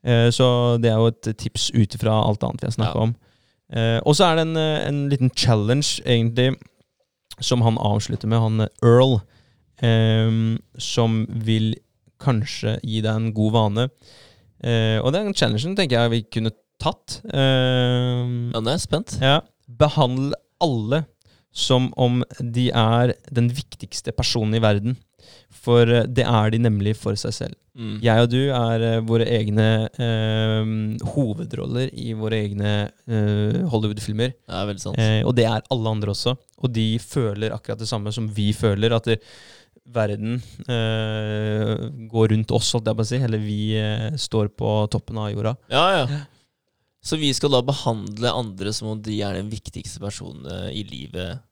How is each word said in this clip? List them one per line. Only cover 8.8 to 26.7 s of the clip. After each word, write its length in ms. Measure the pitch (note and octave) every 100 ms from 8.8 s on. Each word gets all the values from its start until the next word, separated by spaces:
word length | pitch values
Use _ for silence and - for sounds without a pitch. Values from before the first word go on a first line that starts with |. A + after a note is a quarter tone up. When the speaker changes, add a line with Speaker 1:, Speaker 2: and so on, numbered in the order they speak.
Speaker 1:
Earl, 400 | A#2+ A#2+ C3 A#2+ - _ _ _ _ _
ehm, 760 | A#2 A2+ A2 A2 A2+ A2+ A2+ A2 - -
som 480 | - - A2+ A2 A2
vil 480 | A#2+ A2 A2 A2 - _ _ _ _
kanskje 600 | - A#2 G#2 - G#2+ A2
gi 180 | - A2
deg 120 | G#2+
en 180 | A2 A2+
god 200 | G#2+ G#2+
vane. 380 | A2+ G#2+ G#2 B2+ _ - - - _ _ _
Eh, 360 | - A#2 A2 A2
og 100 | B2
den 200 | E3 G#3
challengen 400 | - A#2+ G#2+ D3+ G3
tenker 220 | E3+ A#2+
jeg 120 | A#2
vi 120 | A#2
kunne 300 | G#2+ A2+ A2 - _ _
tatt. 420 | - - - - A3+
Ehm, 1200 | D3 C3+ C3 B2+ B2+ B2 B2 B2 B2 B2 A#2+ A#2+
Speaker 2:
Ja, 80 | A#2
nå 60 | A2+
er 80 | E3
jeg 20 | -
spent. 300 | D3+ G#3+ -
Speaker 1:
ja. 200 | C3+ D3 - _ _
Behandle 680 | A#2+ D3+ D3+ C3 B2+ C#3 - _ _
alle 460 | E3+ A#2+ G#2+ C#3+ D3 _ _ _ _
som 400 | - - B2+ B2+ -
om 260 | B2 B2 - -
de 300 | A#2+ A#2 B2
er 440 | A#2+ A2 A#2 B2 - -
den 160 | A#2+ A#2+
viktigste 640 | B2+ - - - - -
personen 400 | - - A#2 G#2+
i 40 | A2
verden. 360 | A2+ G2+ A2 B2+ _ _ - - _
For, 320 | - - A#2+
eh, 240 | A#2 A#2+ A2+
det 180 | B2 A#2
er 240 | A#2 G#2+
de 80 | A#2
nemlig 380 | A#2+